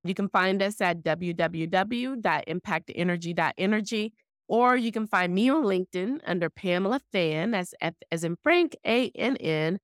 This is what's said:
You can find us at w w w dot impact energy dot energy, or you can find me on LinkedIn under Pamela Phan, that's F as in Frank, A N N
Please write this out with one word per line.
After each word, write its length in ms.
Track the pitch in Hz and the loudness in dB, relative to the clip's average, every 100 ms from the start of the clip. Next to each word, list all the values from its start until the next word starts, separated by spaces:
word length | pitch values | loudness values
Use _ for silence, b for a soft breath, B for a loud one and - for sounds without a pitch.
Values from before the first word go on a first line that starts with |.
You 100 | 175 | -6
can 140 | 196 202 | -4 0
find 340 | 196 185 190 | 2 2 2
us 180 | 196 208 | 0 0
at 220 | 185 170 | -2 0
w 320 | 160 156 175 | -2 -2 -4
w 320 | 170 165 170 160 | -2 -2 0 0
w 480 | 185 202 240 254 | 0 0 -2 -4
dot 300 | 269 226 190 - | -2 0 0 -2
impact 460 | 175 - 165 - | -6 -2 -4 -4
energy 400 | - 180 175 170 | -4 -2 -2 -4
dot 200 | 170 160 - | -2 -2 0
energy, 540 | 190 214 202 220 220 _ _ _ - | 0 0 -2 -4 -4 _ _ _ -2
or 300 | 226 247 254 | 4 4 4
you 160 | 233 | 0
can 160 | 220 214 | -2 0
find 260 | 196 180 | 0 2
me 140 | 190 240 | 4 4
on 160 | 311 | 4
LinkedIn 560 | 226 185 185 185 196 294 | 2 0 -2 -4 -4 -4
under 240 | - 175 165 | -4 -2 -2
Pamela 520 | - 190 175 196 269 _ | -2 -2 0 0 -2 _
Phan, 400 | 202 165 156 196 | -2 0 0 0
that's 240 | 214 180 - | -2 -4 -4
F 140 | 160 - - | -6 -6 -6
as 100 | 165 | -4
in 140 | 165 170 | -2 -2
Frank, 360 | - 349 330 - - | 2 4 2 -2 0
A 240 | 240 262 - | 0 0 -2
N 220 | 233 277 | -2 -2
N 420 | 156 156 156 196 | -2 0 0 -2